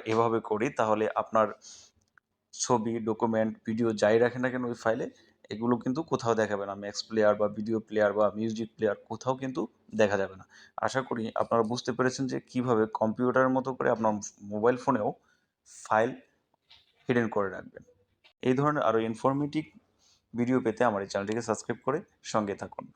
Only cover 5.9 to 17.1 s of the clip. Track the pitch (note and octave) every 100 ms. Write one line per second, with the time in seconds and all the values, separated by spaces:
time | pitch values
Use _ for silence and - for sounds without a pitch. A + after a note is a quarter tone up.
5.9 | C3+ E3 C3+ A2+ A2 G#2 G2+ G2 G2 G2+
6.9 | - - A2 G#2 G#2 G#2 G#2 G#2+ A2 -
7.9 | G#2+ G#2 G2+ G#2 G#2 A2+ A2 A2 - G#2+
8.9 | G2 - A2+ B2+ C3 C3+ B2+ G#3+ _ _
9.9 | G#2+ G#2+ G2+ F#2+ F#2+ - - - - A2
10.9 | C3+ C3 A#2+ A2 - B2 A#2 A2 B2 -
11.9 | A#2+ B2+ B2+ C3 C3+ - B2+ B2 A2+ A2
12.9 | - A2 G#2+ B2 B2+ C3 C3 C3 B2+ C3+
13.9 | A2+ A2 G#2+ G2+ - G2+ G#2 A2+ B2+ C#3
14.9 | B2 G#2 - _ _ _ _ _ - -
15.9 | A2 A#2 C3+ - _ _ _ _ - _
16.9 | _ -